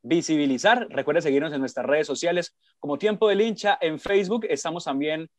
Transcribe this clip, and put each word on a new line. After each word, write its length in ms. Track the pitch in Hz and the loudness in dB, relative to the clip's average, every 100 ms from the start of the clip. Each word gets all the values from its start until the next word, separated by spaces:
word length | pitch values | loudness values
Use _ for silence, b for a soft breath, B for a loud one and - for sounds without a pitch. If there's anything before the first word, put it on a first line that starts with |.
visibilizar. 840 | 120 170 165 156 143 127 196 240 226 | 0 0 2 0 2 2 2 2 0
Recuerde 320 | 135 135 160 | -4 0 0
seguirnos 320 | 160 139 156 | 2 0 0
en 60 | 147 | -4
nuestras 260 | 131 127 120 | -4 -4 0
redes 220 | 147 147 | 0 0
sociales 480 | 175 170 175 170 _ _ _ | -2 0 -2 -4 _ _ _
como 180 | 143 143 | -6 -2
Tiempo 320 | 208 214 214 | 0 2 2
del 120 | 196 | 4
Hincha 360 | 226 208 202 - | 2 0 0 0
en 200 | 165 156 | 0 -2
Facebook, 460 | - 196 185 226 214 | 0 2 2 -2 -2
estamos 340 | - 170 170 | -2 -2 -6
también 460 | 160 135 151 156 160 | -4 -2 -2 -4 -8